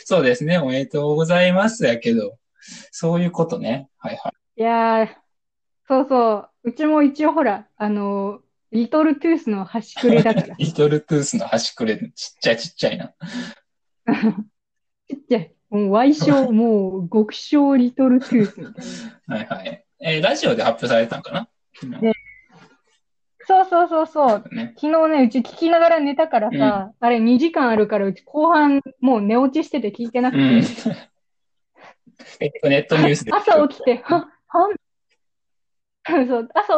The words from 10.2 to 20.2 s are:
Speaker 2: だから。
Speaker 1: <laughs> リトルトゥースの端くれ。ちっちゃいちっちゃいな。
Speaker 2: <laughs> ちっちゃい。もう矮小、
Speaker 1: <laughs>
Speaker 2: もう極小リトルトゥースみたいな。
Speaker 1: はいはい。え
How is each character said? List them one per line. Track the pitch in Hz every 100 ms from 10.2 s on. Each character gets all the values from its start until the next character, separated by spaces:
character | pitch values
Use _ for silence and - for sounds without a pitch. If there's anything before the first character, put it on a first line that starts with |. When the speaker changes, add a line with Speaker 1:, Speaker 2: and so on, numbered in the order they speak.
Speaker 2:
だ | 220 214
か |
ら。 | - -
Speaker 1:
<laughs> |
リ | 151
ト | - 151
ル | 151
ト | - 151
ゥ |
ー |
ス | 139 226
の | -
端 | 226 -
く | - 113
れ。 | 107
ち |
っ | - - - -
ち | 117
ゃ |
い | 113
ち | -
っ | -
ち | 120
ゃ |
い | -
な。 | - _ 175 233 240 - _ _ _ _ -
Speaker 2:
<laughs> | 294 220 196 214 _ _ _ _ _ -
ち | 277
っ | -
ち | 226
ゃ |
い。 | 160 _ _
も | 208
う | 202
矮 | 202 269
小、 | 302 277 277 262
Speaker 1:
<laughs> |
Speaker 2:
も | 220 233 214 190 190
う | 175
極 | 220 214
小 | - - 294 285 277
リ | 247
ト | 247 262
ル | 254
ト | 254
ゥ | 240
ー | 202
ス | -
み | -
た | -
い | 254 - 233 - -
な。 | 110
Speaker 1:
は |
い | 101
は | -
い。 | - - _ _
え | 160 156